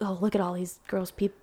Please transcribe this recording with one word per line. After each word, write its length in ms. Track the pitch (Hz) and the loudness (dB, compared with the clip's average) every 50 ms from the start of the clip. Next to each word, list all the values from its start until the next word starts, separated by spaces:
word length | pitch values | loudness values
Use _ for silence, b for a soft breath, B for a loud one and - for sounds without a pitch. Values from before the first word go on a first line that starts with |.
oh, 180 | 214 196 190 175 | -2 -2 0 0
look 140 | 190 214 208 | 2 2 2
at 60 | 202 | 2
all 140 | 185 175 180 | 2 0 -2
these 240 | 180 180 175 - - _ - | -2 -4 -6 -8 -12 _ -4
girls, 220 | - 196 185 175 | -2 -2 -2 -2
peop-, 240 | - - 202 196 - - | -2 0 0 0 0 -4